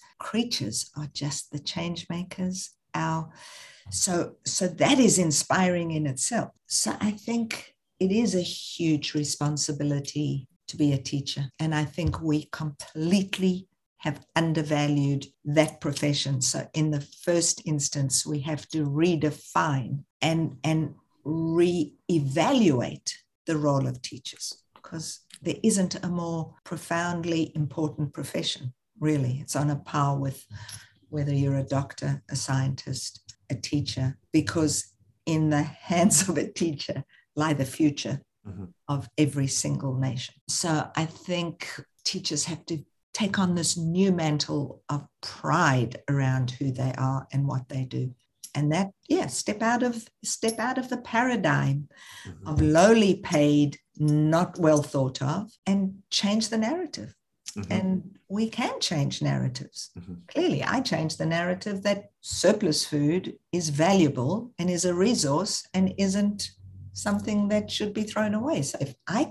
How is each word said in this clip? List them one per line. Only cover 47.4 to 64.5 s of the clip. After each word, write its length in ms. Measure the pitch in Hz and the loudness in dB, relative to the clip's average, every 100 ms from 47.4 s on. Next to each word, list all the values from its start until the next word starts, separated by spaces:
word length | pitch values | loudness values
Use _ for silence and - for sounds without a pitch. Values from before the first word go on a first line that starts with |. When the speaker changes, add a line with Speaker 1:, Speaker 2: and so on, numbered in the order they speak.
| 139 | -2
Speaker 1:
what 220 | 131 123 | -4 -6
they 160 | 135 | -6
do. 300 | 127 127 127 - _ _ - 143 | -4 -4 -6 -8 _ _ -8 -2
And 140 | 147 | 0
that, 160 | 160 196 - - 349 | 2 -2 -6 -2 0
yeah, 120 | 135 - | 0 -4
step 180 | - 208 226 | -4 -2 0
out 100 | 240 247 | 2 0
of, 60 | 233 - _ - - | -4 -12 _ -8 -4
step 220 | 226 226 | -2 -2
out 200 | 240 254 | -4 -4
of 100 | 247 | -4
the 140 | 240 - 226 | -8 -2 0
paradigm 600 | 254 240 165 139 139 143 143 - - - - | 2 2 2 2 2 0 -4 -16 -20 -18 -16
Speaker 2:
Mm-hmm. 220 | - 160 | -12 -2
Speaker 1:
of 120 | 151 156 160 | 2 6 8
lowly 360 | 202 226 202 - - | 8 8 6 4 2
paid, 360 | 165 147 147 147 - _ - | 4 6 6 4 0 _ 0
not 640 | 151 151 151 165 180 - | 2 4 4 4 2 2
well 240 | 160 151 143 | 4 4 2
thought 260 | 143 135 - | 0 -2 0
of, 200 | 131 175 220 - - | -2 -2 -6 -8 -2
and 100 | 196 190 190 - - | 0 0 -6 -6 -2
change 240 | 202 214 220 | 2 0 0
the 100 | 220 | 0
narrative. 520 | 220 339 349 - - - _ _ - 107 | 0 -2 -4 -8 -12 -16 _ _ -14 -10
Speaker 2:
Mm-hmm. 160 | 101 | -2
Speaker 1:
And 160 | 180 185 185 - - - | 0 0 -2 -4 -16 -6
we 180 | 202 226 - | -2 -2 -2
can 140 | 294 508 | -4 -2
change 420 | - 156 139 - | -2 0 0 0
narratives. 560 | 147 135 - - - - - - | 0 0 -2 -4 -10 -14 -14 -16
Speaker 2:
Mm-hmm. 180 | 90 90 - | -14 -16 -6
Speaker 1:
Clearly, 300 | - 349 165 - | 0 0 0 0
I 40 | 233 262 | -2 0
changed 240 | 160 156 - | -2 -2 -2
the 80 | 160 165 | -2 0
narrative 380 | 180 185 214 196 | -2 -4 -6 -4
that 180 | 202 202 - _ | -2 -2 -4 _
surplus 640 | - - 175 214 175 151 | -8 2 4 4 2 0
food 380 | - 147 147 180 - - _ | 0 0 2 2 -2 -10 _
is 160 | 175 156 143 170 | -2 0 2 6
valuable 480 | 196 151 127 127 208 247 | 6 6 4 0 -2 -4